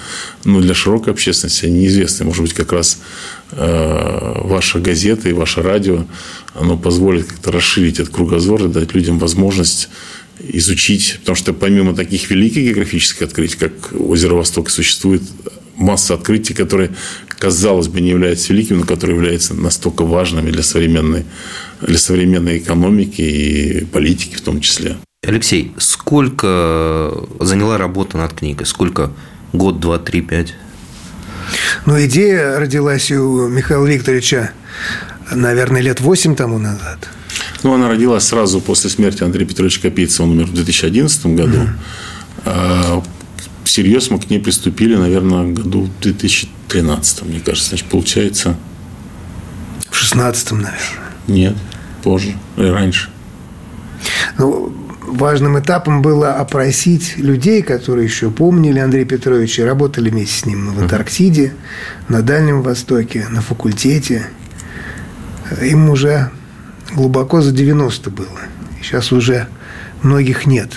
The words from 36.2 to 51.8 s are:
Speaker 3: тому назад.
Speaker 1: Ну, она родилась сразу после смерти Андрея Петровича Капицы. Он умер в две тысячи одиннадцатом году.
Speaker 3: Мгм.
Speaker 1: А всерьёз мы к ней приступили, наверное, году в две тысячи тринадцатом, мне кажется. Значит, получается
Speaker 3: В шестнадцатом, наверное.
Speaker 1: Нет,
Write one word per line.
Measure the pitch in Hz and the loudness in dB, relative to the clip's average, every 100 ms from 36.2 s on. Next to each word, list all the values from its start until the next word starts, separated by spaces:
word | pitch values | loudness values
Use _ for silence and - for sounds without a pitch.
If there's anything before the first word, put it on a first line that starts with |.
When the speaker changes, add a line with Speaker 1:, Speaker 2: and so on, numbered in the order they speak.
| 165 | 2
Speaker 3:
тому | 139 123 113 | 2 0 -2
назад. | 107 101 78 78 - - - - - - | -2 -6 -8 -12 -14 -16 -12 -10 -10 -2
Speaker 1:
Ну, | 135 | 2
она | 131 123 | 4 4
родилась | 113 123 113 | 4 4 4
сразу | - 117 104 95 | 2 2 2 0
после | 85 - 101 | 2 0 0
смерти | - 101 95 | 2 0 2
Андрея | 87 92 87 | -2 0 -2
Петровича | - 92 - | 0 0 2
Капицы. | 90 95 85 - | -2 0 0 2
Он | 85 | 2
умер | 82 85 | 2 2
в | |
две | 87 | 0
тысячи | 85 - | 0 0
одиннадцатом | 82 104 151 - - 82 | 2 2 2 0 0 2
году. | 127 113 | 4 2
Speaker 3:
Мгм. | 113 - - - - - - - | 0 -4 -10 -14 -14 -14 -16 -10
Speaker 1:
А | - 90 90 90 87 87 87 - - - - - | -6 -2 0 2 2 0 -4 -14 -16 -16 -16 -8
всерьёз | - - 98 123 127 | -2 2 4 4 2
мы | 98 | -2
к | - | 0
ней | 104 | -2
приступили, | 104 - 120 101 110 | 0 0 -2 2 2
наверное, | 110 90 95 92 90 90 | 4 4 2 2 2 0
году | 85 90 95 | -2 -2 -2
в | 95 - | -2 -2
две | 104 | -4
тысячи | - 95 - - - - | -2 -2 -2 -4 -12 -4
тринадцатом, | 95 80 76 76 - 82 | 0 0 0 -2 -4 -6
мне | 82 | -6
кажется. | - - - | -4 -2 -2
Значит, | 85 - | -4 -2
получается | 92 87 104 101 101 92 85 - - - - - - - - - - - - - | -2 0 0 0 0 -2 -4 -8 -18 -18 -18 -18 -16 -16 -14 -14 -14 -14 -12 -8
Speaker 3:
В | - | -4
шестнадцатом, | - 123 123 117 - 107 | 0 2 0 0 -4 -4
наверное. | 101 - - - - - - | -4 -6 -10 -10 -14 -12 0
Speaker 1:
Нет, | 98 92 101 - - | 2 2 0 -8 -14